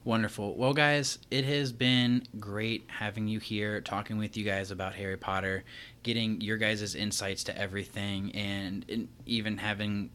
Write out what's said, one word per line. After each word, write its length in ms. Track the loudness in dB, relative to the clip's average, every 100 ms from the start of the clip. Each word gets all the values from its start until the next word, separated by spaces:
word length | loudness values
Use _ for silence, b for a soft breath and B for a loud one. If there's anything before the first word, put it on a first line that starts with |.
Wonderful. 520 | 2 4 2 0 -4 2
Well, 180 | 4
guys, 440 | 6 6 6 2 -4 -2
it 140 | 0 2
has 260 | 2 0
been 560 | 2 6 6 6 4 2 -8
great 460 | -6 -2 0 -2 -4
having 400 | -6 -4 -2 -2
you 120 | -2
here, 420 | -2 -2 -2 -2
talking 360 | -4 -4 -2 -2
with 200 | -2 -2
you 60 |
guys 260 | 0 0 -2
about 240 | -4 -4
Harry 240 | -4 -6 -4
Potter, 460 | -2 0 0 -2 -4 B B B
getting 380 | -2 0 2 0
your 160 | 0 2
guys' 360 | 2 0 -2
insights 500 | -2 -2 -2 -2 -4 -4
to 120 | -4
everything, 760 | -4 -4 -6 -4 -2 -2 -2 -2
and, 500 | -2 -2 -4 -6 -4
and 200 | -4 -6 -8 -4
even 320 | -2 0 -2
having 540 | -2 -2 0 -2 -4